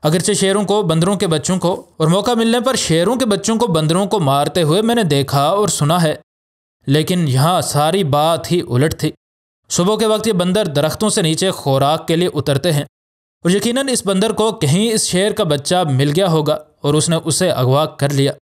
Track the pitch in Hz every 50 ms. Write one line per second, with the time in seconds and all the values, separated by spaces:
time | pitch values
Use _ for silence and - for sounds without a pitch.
0 | - 156 156 185 - - 208 - 196 190 196 208 208 185 202 214 208 165 160 160
1 | 165 185 208 185 208 185 160 156 139 - 180 185 - 170 190 - - _ _ _
2 | 160 156 170 196 196 233 240 226 226 226 226 247 240 262 254 - - - 165 160
3 | 170 190 247 254 262 233 202 185 - - 226 226 240 226 170 160 156 151 165 180
4 | 202 190 226 214 170 135 139 139 143 156 151 185 170 147 156 196 220 226 233 240
5 | 220 165 143 139 139 135 - 143 139 151 180 202 208 196 - - 151 143 160 180
6 | 170 156 151 - - _ _ _ _ _ _ _ _ _ _ _ _ - 135 151
7 | 160 160 185 175 170 147 123 131 135 165 185 175 139 - - 147 147 156 170 202
8 | 196 147 135 147 151 160 170 160 - - 170 180 160 - 120 123 139 160 - -
9 | - 156 - _ _ _ _ _ _ _ _ _ _ _ - - 175 185 214 208
10 | 226 220 214 214 214 226 220 175 175 180 185 214 214 180 143 165 170 156 151 -
11 | 220 214 - - 190 156 160 151 190 190 180 - - 143 135 135 139 139 151 160
12 | - - 165 160 175 - - 151 135 - 143 139 - 180 160 147 143 - _ _
13 | _ _ _ _ _ _ _ _ _ 175 180 202 - - 233 254 277 277 247 220
14 | - 190 196 185 202 226 220 - 214 226 214 220 - 139 139 180 214 233 220 220
15 | - - - 180 190 214 208 - 214 165 147 139 139 - 180 180 185 156 135 131
16 | 139 147 143 160 196 185 160 160 151 147 156 151 - _ _ _ _ 143 147 151
17 | 156 - 165 165 160 156 - - 185 180 - - 127 123 131 143 156 151 147 -
18 | 147 143 147 135 135 135 - - _ _